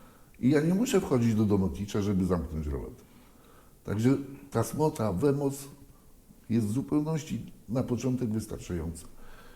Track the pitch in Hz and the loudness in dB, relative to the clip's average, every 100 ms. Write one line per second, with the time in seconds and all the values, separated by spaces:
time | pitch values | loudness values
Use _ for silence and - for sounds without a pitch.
0 | - - - - 123 147 165 190 254 - | -20 -20 -20 0 4 4 4 2 2 2
1 | - 127 117 107 104 101 95 - 101 110 | 2 2 4 4 4 4 2 -2 -4 -2
2 | 101 95 92 90 76 78 73 67 60 - | 0 2 2 0 0 -4 -4 -6 -8 -14
3 | - - - - - - - - - 101 | -20 -20 -20 -20 -20 -20 -20 -14 -6 0
4 | 120 135 - - - 117 - 139 156 151 | 2 2 -2 -14 -4 -2 -2 0 0 2
5 | 110 90 143 139 139 135 - - - - | -2 2 2 2 -2 -4 -10 -18 -20 -20
6 | - - - - - 113 104 123 - 151 | -20 -20 -20 -18 -2 0 0 -2 -2 -2
7 | 151 160 - 117 - - - 127 110 117 | 0 -4 -4 -8 -8 -16 -4 -2 -2 -2
8 | 127 127 117 110 - - - 87 78 80 | 0 0 0 -2 -4 -8 -6 -4 -4 -8
9 | - - - - - | -14 -18 -18 -18 -20